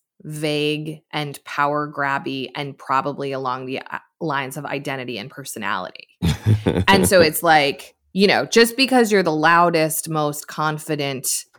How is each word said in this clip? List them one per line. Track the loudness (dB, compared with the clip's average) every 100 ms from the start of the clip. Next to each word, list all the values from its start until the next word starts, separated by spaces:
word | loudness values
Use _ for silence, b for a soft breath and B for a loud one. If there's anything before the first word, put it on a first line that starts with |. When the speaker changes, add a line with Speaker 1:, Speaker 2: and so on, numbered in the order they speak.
| _ _
Speaker 1:
vague | -14 -6 -4 -2 -2 -2 -6 -12 _
and | -8 -8 -10
power | -8 -2 0 0 -4
grabby | -4 -4 -4 -4 -8 -8 -8
and | -10 -10
probably | -2 -2 -2 -4 -6
along | -6 -6 -6 -6
the, | -10
uh, | -8 -12 -14 _
lines | -4 -2 -4 -8
of | -8
identity | -8 -6 -8 -8 -10
and | -10
personality. | -14 -14 -8 -4 -4 -6 -14 -20 _
Speaker 2:
<laughs> | -2 0 2 2 2 0 4
Speaker 1:
And | 4 6
so | 6
it's | 4 2
like, | 4 4 4 -2 -10 _ _
you | 2 4
know, | 4
just | 4 4 4 4
because | 2 4 4
you're | 4
the | 2
loudest, | 2 4 6 6 4 0 -2 -4
most | -2 -2 -4 -8
confident, | -4 -2 -2 -4 -4 -4 -4 -4 -6 -8